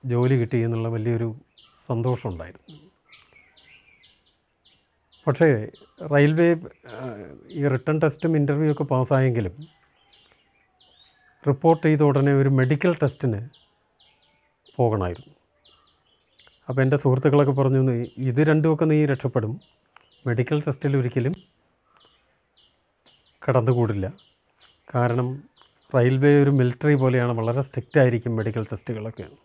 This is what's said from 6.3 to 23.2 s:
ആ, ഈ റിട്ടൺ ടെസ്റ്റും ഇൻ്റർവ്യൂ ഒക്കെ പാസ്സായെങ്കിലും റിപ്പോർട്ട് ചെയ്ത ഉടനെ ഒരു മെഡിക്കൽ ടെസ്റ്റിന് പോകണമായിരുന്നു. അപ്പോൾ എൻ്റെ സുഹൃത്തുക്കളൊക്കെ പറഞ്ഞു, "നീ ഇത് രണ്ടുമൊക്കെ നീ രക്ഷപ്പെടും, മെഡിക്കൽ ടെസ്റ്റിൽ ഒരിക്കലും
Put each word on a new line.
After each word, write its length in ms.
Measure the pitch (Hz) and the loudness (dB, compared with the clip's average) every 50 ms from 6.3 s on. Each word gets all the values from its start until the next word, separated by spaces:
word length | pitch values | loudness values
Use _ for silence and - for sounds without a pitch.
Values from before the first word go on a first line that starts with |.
| 156 160 170 170 170 165 175 - - _ _ 120 113 | 4 2 2 2 2 0 -4 -16 -20 _ _ -18 -16
ആ, 80 | 113 131 127 110 101 98 - 71 - - - | -12 -12 -12 -12 -12 -16 -18 -18 -20 -20 -14
ഈ 140 | - 156 139 143 | -8 -2 -2 0
റിട്ടൺ 300 | 131 123 - - 156 156 | -2 -2 -2 -2 0 0
ടെസ്റ്റും 340 | 160 156 - - - 165 160 | 0 0 -2 -2 -2 0 2
ഇൻ്റർവ്യൂ 340 | 156 143 139 143 147 156 151 | 2 2 0 0 0 0 0
ഒക്കെ 120 | 147 - 151 | 0 -2 -2
പാസ്സായെങ്കിലും 720 | 135 135 131 127 - 143 131 131 131 120 117 104 90 87 143 151 - _ _ _ _ _ _ _ _ _ _ _ _ _ _ _ _ _ _ _ _ _ _ _ _ _ _ - _ _ _ _ _ _ _ - | -2 0 -2 0 2 2 2 2 2 0 -2 -4 -4 -8 -12 -20 -20 _ _ _ _ _ _ _ _ _ _ _ _ _ _ _ _ _ _ _ _ _ _ _ _ _ _ -20 _ _ _ _ _ _ _ -2
റിപ്പോർട്ട് 400 | 143 139 139 - 165 165 160 - | -2 -2 2 4 2 2 4 2
ചെയ്ത 160 | 156 156 143 | 0 2 4
ഉടനെ 300 | 151 147 135 143 135 143 139 139 | 2 2 2 2 2 2 2 2
ഒരു 100 | 139 135 139 131 | 2 2 2 2
മെഡിക്കൽ 340 | 127 123 156 143 - 180 170 - | 2 2 0 0 0 -2 0 0
ടെസ്റ്റിന് 380 | 156 135 - _ - 127 107 98 117 143 _ _ _ _ _ _ _ _ _ _ _ _ _ _ _ _ _ _ _ _ _ _ _ _ _ | -2 -4 -2 _ -4 -4 -4 -4 -8 -14 _ _ _ _ _ _ _ _ _ _ _ _ _ _ _ _ _ _ _ _ _ _ _ _ _
പോകണമായിരുന്നു. 560 | - 123 117 107 104 92 90 87 - - - _ _ _ _ _ _ _ _ _ _ _ _ _ _ _ _ _ _ _ _ _ _ _ - _ _ _ - | 0 0 0 2 0 -2 -4 -6 -10 -14 -20 _ _ _ _ _ _ _ _ _ _ _ _ _ _ _ _ _ _ _ _ _ _ _ -20 _ _ _ -6
അപ്പോൾ 120 | 127 135 | -2 0
എൻ്റെ 140 | 131 131 139 139 | 0 2 0 0
സുഹൃത്തുക്കളൊക്കെ 500 | - 139 127 127 - 151 139 143 143 135 | 2 2 0 2 2 2 4 4 4 2
പറഞ്ഞു, 280 | 131 139 139 135 131 135 | 2 0 0 2 2 2
"നീ 120 | 131 131 123 117 120 - _ - 131 131 | 2 0 0 -2 -4 -8 _ -6 -6 -4
ഇത് 100 | 120 135 156 156 | 0 0 2 2
രണ്ടുമൊക്കെ 360 | 156 156 151 165 160 156 170 | 2 2 2 0 0 2 2
നീ 140 | 156 156 151 151 | 2 2 2 2
രക്ഷപ്പെടും, 460 | 143 135 131 - 127 - 127 110 104 117 196 _ _ _ _ _ _ _ _ _ _ _ _ _ | 0 -2 -2 -4 -4 -2 -2 -4 -4 -8 -10 _ _ _ _ _ _ _ _ _ _ _ _ _
മെഡിക്കൽ 320 | 127 120 107 123 - 151 151 | -4 -2 -2 -2 -2 -2 -4
ടെസ്റ്റിൽ 320 | 147 160 131 - - 143 139 | -2 -4 -8 -4 -2 -2 0
ഒരിക്കലും 380 | 135 123 120 - 131 120 135 180 - _ _ _ _ _ _ _ _ _ _ _ _ _ _ _ _ _ _ _ _ _ _ _ _ _ _ _ _ _ _ _ _ _ _ _ _ | 0 -2 -2 -2 -2 -2 -2 -6 -6 _ _ _ _ _ _ _ _ _ _ _ _ _ _ _ _ _ _ _ _ _ _ _ _ _ _ _ _ _ _ _ _ _ _ _ _